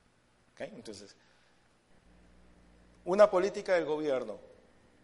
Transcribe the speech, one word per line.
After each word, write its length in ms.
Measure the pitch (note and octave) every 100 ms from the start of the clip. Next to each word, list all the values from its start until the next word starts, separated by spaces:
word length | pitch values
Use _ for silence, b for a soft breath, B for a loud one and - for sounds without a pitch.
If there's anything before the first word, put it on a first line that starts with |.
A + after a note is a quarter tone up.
| _ _ _ _ _
¿Ok? 80 | -
Entonces, 540 | C3 G3 A2+ G2 G2+ - b b b b b _ _ - - - - - - - - - - - F3
una 240 | G3 G3+
política 460 | F#3 G3 G#3 G3 F3+
del 100 | D3+
gobierno, 540 | D3+ D3+ C3 A2+ G2+ - - - - - -